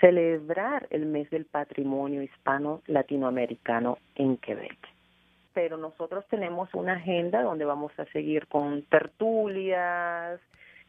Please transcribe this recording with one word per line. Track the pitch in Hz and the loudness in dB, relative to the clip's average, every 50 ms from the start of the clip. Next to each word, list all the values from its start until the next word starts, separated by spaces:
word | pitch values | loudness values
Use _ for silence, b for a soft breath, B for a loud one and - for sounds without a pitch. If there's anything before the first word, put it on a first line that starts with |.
celebrar | - 180 175 175 170 165 165 156 151 151 165 180 202 247 294 277 - - | 8 8 8 8 6 4 2 0 -2 -2 -4 -2 -2 -2 -2 -4 -4 -4
el | - 151 156 | -4 -4 -2
mes | 156 151 147 147 147 | -2 -2 -2 -2 -4
del | - 160 156 | -4 -6 -6
patrimonio | - - 147 147 - - - 139 139 135 139 139 139 143 139 139 | -4 -4 -6 -6 -4 -4 -4 -2 -2 -2 -2 -2 -2 -4 -4 -6
hispano | 135 - - _ 135 135 139 147 147 156 160 - | -8 -10 -6 _ 0 0 0 0 -2 -4 -6 -4
latinoamericano | - 156 143 131 - 143 139 135 127 127 127 123 117 117 - _ - 117 117 117 120 127 - - _ _ | 0 2 2 2 2 0 0 0 0 0 0 -2 -2 -4 -6 _ 0 0 2 2 0 -2 -4 -8 _ _
en | - 139 135 127 - | 0 0 2 0 0
Quebec. | - - 107 104 104 - - - - - - _ _ _ _ _ _ _ _ _ _ _ _ | -2 -6 -8 -8 -8 -12 -14 -18 -20 -20 -20 _ _ _ _ _ _ _ _ _ _ _ _
Pero | 190 170 165 160 | -2 -2 -2 -2
nosotros | 160 160 156 156 - 170 160 - 196 202 - | -6 -8 -10 -8 -8 -8 -8 -6 -8 -6 -4
tenemos | - 214 196 175 175 170 190 180 - | -4 -2 -2 -4 -4 -4 -6 -6 -4
una | 185 180 180 185 | -4 -2 -2 -2
agenda | 180 170 185 180 175 170 175 185 220 247 | -2 -2 0 0 2 2 2 2 2 2
donde | 226 170 156 151 | 0 0 0 0
vamos | 147 143 147 147 147 - - | -2 -2 -2 -4 -6 -8 -10
a | 156 | -10
seguir | - - 156 151 151 151 151 147 | -6 -4 -4 -2 0 0 -2 -2
con | - - 151 147 143 147 143 147 | 0 0 0 0 0 -2 -4 0
tertulias, | - - 156 - - - - 214 220 226 220 214 208 196 190 190 190 185 180 180 175 175 175 175 170 170 170 170 170 175 175 - _ b b b b b b b | 2 4 4 4 2 -4 -4 -2 0 2 2 0 0 -2 -2 -2 0 0 0 0 0 -2 -2 -2 -2 -4 -4 -4 -6 -8 -10 -12 _ b b b b b b b